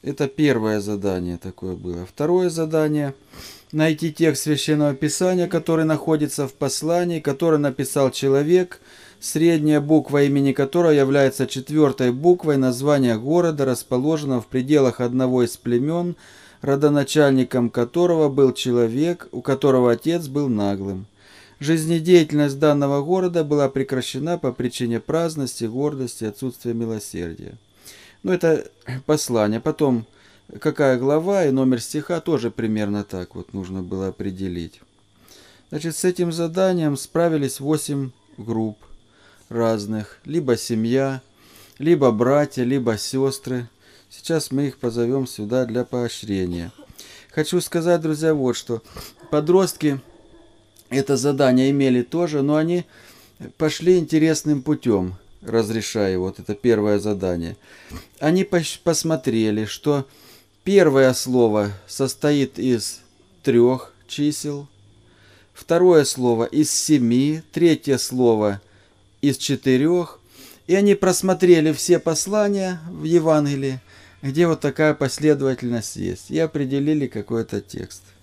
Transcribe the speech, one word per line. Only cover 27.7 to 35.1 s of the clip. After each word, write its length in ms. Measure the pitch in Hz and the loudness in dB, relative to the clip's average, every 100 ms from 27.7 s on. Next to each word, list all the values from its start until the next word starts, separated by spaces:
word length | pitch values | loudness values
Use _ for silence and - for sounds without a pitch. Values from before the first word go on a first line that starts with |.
| _ - - - _ | _ -20 -20 -20 _
Ну, 100 | 190 | -4
это 380 | 180 170 156 - _ - 131 | 0 2 0 -2 _ -12 -10
послание. 560 | - 151 - 117 104 113 | -2 -2 0 0 0 0
Потом, 460 | 156 151 143 120 117 _ _ _ - 104 | -4 0 0 0 -4 _ _ _ -20 -6
какая 400 | 156 147 139 127 | -4 2 2 2
глава 460 | 135 151 175 202 | 2 0 0 0
и 60 | 156 | 2
номер 320 | 131 131 123 | 2 2 0
стиха, 400 | - 151 143 170 | -2 -8 -4 -6
тоже 280 | 160 143 117 | -2 -2 -2
примерно 540 | - 113 107 101 104 | -4 -4 -2 -2 -4
так 300 | 98 92 90 | -6 -10 -10
вот 180 | - 90 | -14 -12
нужно 300 | 98 92 95 | -12 -10 -10
было 260 | 90 95 95 | -8 -6 -6
определить. 720 | - 95 92 95 87 82 - _ _ _ | -6 -10 -6 -8 -8 -10 -16 _ _ _